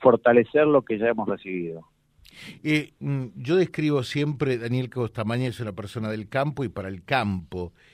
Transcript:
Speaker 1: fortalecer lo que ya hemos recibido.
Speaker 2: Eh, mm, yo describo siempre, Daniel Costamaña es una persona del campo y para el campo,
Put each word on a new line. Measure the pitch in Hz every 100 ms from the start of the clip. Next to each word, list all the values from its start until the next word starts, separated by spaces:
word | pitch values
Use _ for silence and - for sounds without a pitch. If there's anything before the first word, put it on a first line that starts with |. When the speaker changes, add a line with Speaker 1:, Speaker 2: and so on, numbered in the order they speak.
Speaker 1:
fortalecer | 131 117 123 120 113 147 151
lo | 143
que | - 107
ya | 117
hemos | 110 101
recibido. | 98 98 92 85 82 - _ _ _ - - - -
Speaker 2:
Eh, | 151 151 143 -
mm, | 143 139 127 -
yo | 127
describo | 180 170 - 151 143
siempre, | 123 147 147 139 139 120
Daniel | 120 127 127
Costamaña | 127 113 - 107 120 127
es | 104
una | 110
persona | 95 104 117 110
del | 110 104
campo | 135 143 143
y | 117
para | 98 95
el | 95
campo, | - 131 104 92 82 90 87 _ _